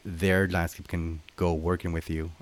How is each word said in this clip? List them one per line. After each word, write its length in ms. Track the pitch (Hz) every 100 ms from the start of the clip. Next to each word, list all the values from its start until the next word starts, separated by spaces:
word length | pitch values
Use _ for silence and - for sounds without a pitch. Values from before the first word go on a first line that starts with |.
| -
their 420 | 85 95 92 95
landscape 400 | 90 85 - -
can 320 | 87 82 80 - -
go 180 | 87
working 380 | 80 82 90 90
with 180 | 82 -
you. 220 | 80 80 82